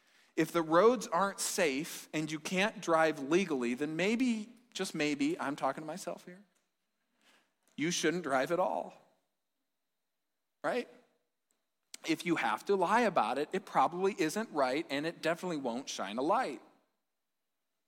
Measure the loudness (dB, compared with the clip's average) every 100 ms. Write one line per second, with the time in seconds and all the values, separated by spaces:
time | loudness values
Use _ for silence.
0 | _ _ _ -2 0 0 2 6 6 6
1 | 2 0 0 -2 -4 0 2 0 -4 -10
2 | -6 -4 -4 -4 -4 0 0 -2 2 4
3 | 4 2 2 2 2 0 0 -2 -2 0
4 | 0 2 2 0 -4 -14 _ -8 -6 -2
5 | 0 2 0 0 -4 -2 -2 -4 -8 -10
6 | -10 -10 -14 -20 -20 _ _ _ _ _
7 | _ _ _ _ _ _ _ -4 -2 0
8 | 0 0 0 0 2 2 0 0 -6 -12
9 | _ _ _ _ _ _ _ _ _ _
10 | _ _ _ _ _ _ -4 -2 -4 -12
11 | _ _ _ _ _ _ _ _ _ -12
12 | -6 -4 -2 0 0 -2 0 0 4 4
13 | 4 2 2 0 -2 -4 -2 2 2 2
14 | -2 0 -2 -2 -4 0 0 0 -2 -4
15 | -4 -4 -2 -2 -4 -4 -4 -6 -6 -8
16 | -6 -2 0 0 -2 -6 -14 _ _ _
17 | _ _ _ _ _ _ _ _